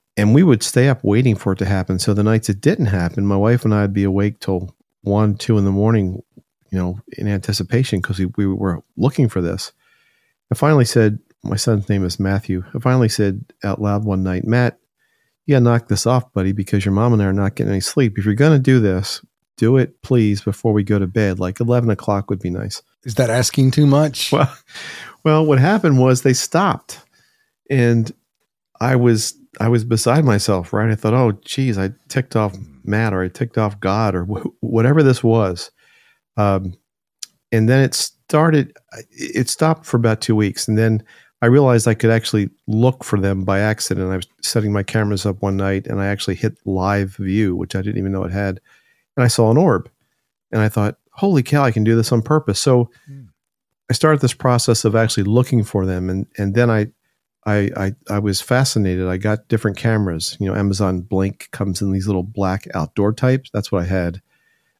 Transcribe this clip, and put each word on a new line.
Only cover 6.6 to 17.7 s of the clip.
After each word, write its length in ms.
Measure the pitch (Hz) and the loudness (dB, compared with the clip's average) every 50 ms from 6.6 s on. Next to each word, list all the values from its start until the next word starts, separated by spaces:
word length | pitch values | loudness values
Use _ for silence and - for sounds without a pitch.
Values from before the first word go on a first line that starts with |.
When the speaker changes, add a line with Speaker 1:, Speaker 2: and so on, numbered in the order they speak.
| _ _ | _ _
Speaker 1:
you 60 | 95 95 | -4 -4
know, 200 | 90 90 92 104 - - - | -4 -4 -6 -10 -14 -16 -10
in 100 | - - | -6 -4
anticipation 720 | 104 101 95 - - 104 - 90 - 120 120 131 - 110 92 | -2 -2 -2 -2 -4 -4 -4 -4 -2 -2 -2 0 0 -2 -4
'cause 160 | - - 95 | -4 -4 -4
we, 80 | 92 92 92 - | -4 -4 -4 -2
we 100 | - 101 | -2 -2
were 340 | 98 95 101 - 95 85 - - _ _ | -2 -2 -2 -2 -4 -4 -6 -8 _ _
looking 300 | - 101 - - - 135 110 | -2 -2 0 0 0 0 0
for 120 | - 92 | 0 -2
this. 300 | 87 85 90 92 - - - _ _ _ _ _ _ _ _ _ _ _ _ _ _ - | -4 -4 -4 -6 -10 -14 -16 _ _ _ _ _ _ _ _ _ _ _ _ _ _ -8
I 40 | 127 | -4
finally 300 | - 143 151 156 143 120 | 0 2 4 4 4 4
said, 340 | - - 123 110 104 104 - _ _ _ _ - | 4 4 2 2 2 2 -2 _ _ _ _ -8
my 140 | - - | -6 -4
son's 320 | 107 - 120 110 101 101 - | -2 0 0 0 0 0 -2
name 140 | 104 98 92 | -2 -2 -2
is 160 | 87 - - | -2 -2 -2
Matthew. 440 | 98 95 98 98 - - 92 90 90 - - | -2 0 -2 -2 -2 -4 -6 -6 -6 -8 -8
I 60 | 127 | -4
finally 300 | - 127 127 127 120 110 | 0 0 2 2 2 2
said 340 | - - 104 98 95 104 - - _ _ - | 0 0 -2 -2 -2 -4 -10 -16 _ _ -6
out 180 | 101 - - | -6 -4 -4
loud 220 | 104 104 101 104 107 | -2 -2 -2 -2 -2
one 200 | 107 98 95 92 | -2 -2 -2 -2
night, 220 | 92 90 90 - | -2 -4 -2 -2
"Matt, 340 | 107 117 123 123 117 - _ _ _ _ _ _ _ _ _ _ _ _ _ _ | 0 0 2 2 0 -2 _ _ _ _ _ _ _ _ _ _ _ _ _ _
you 80 | - 143 | 2 4
gotta 100 | 131 120 | 4 4
knock 260 | 120 117 117 - - | 4 4 2 0 -2
this 180 | 101 - - | -4 -2 0
off, 240 | 117 127 127 117 _ - | 0 0 0 -2 _ -4
buddy, 200 | 98 92 95 98 | -2 -2 -2 -2
because 300 | 104 92 - - 101 98 | -4 -4 -2 -2 0 0
your 80 | 101 95 | 0 0
mom 200 | 101 113 120 117 | 2 2 2 2
and 80 | 107 | 2
I 40 | 101 | 2
are 80 | 95 95 | 0 0
not 220 | 101 98 98 - | -2 -2 -2 -2
getting 160 | - 113 104 | -4 -4 -2